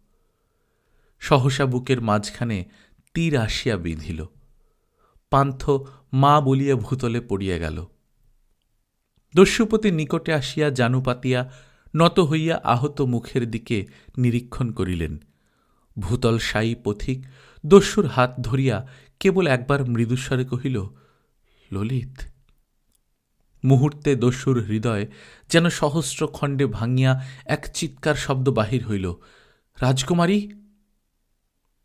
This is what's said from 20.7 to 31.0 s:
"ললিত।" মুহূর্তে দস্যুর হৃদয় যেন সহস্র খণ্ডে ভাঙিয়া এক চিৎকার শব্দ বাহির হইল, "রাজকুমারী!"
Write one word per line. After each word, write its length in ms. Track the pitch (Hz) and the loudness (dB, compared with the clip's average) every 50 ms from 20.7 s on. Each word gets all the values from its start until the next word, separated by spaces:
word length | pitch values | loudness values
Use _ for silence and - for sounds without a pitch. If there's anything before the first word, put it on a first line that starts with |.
| 127 107 95 98 - - _ _ _ _ _ _ _ _ _ _ _ _ _ _ 98 | -4 -4 -6 -8 -10 -18 _ _ _ _ _ _ _ _ _ _ _ _ _ _ -8
"ললিত।" 480 | 98 104 113 135 127 - - - - - - - _ _ _ _ _ _ _ _ _ _ _ _ _ _ _ _ _ _ _ _ _ _ _ _ _ - | -6 -4 -4 -4 -4 -6 -8 -10 -14 -14 -14 -14 _ _ _ _ _ _ _ _ _ _ _ _ _ _ _ _ _ _ _ _ _ _ _ _ _ 2
মুহূর্তে 500 | 127 135 127 143 147 - - - 147 139 | 4 6 6 4 2 0 -2 0 0 2
দস্যুর 480 | 113 120 123 123 - - 135 131 117 104 | 2 2 2 0 0 -2 -2 -2 -2 -2
হৃদয় 440 | 101 107 110 110 120 110 101 104 - - - - - - - _ - | -2 -4 -2 -2 -2 -2 -4 -4 -6 -10 -16 -20 -20 -20 -20 _ 0
যেন 200 | - 165 170 170 | 2 2 4 2
সহস্র 580 | - - 160 143 135 165 - - - - 160 143 | 0 0 -2 0 0 -2 -4 -4 -4 -4 -6 -6
খণ্ডে 380 | - - 147 143 139 135 139 | -4 -4 -4 -2 0 0 -2
ভাঙিয়া 600 | 131 107 - 113 120 127 127 131 131 131 131 - - - - - | -2 -2 -4 -2 -2 0 2 2 2 2 0 -2 -8 -16 -14 -8
এক 220 | - 151 147 - - - | -6 -6 -6 -6 -8 -8
চিৎকার 420 | - 165 156 - - - 156 147 | -8 -8 -8 -8 -4 -2 -2 -2
শব্দ 340 | 135 - - 139 131 131 135 | 0 -2 -2 -2 0 0 0
বাহির 360 | 117 110 107 98 131 123 104 | 2 0 0 0 -2 -4 -2
হইল, 280 | 104 107 98 95 90 85 - - - _ _ _ _ _ _ _ _ _ - | -2 -4 -2 -2 -4 -6 -8 -12 -20 _ _ _ _ _ _ _ _ _ -2
"রাজকুমারী!" 680 | 131 127 135 131 - - 180 170 170 180 208 208 202 - - - - _ _ _ _ _ _ _ | 0 0 0 0 0 0 0 2 2 2 2 0 -2 -4 -10 -20 -20 _ _ _ _ _ _ _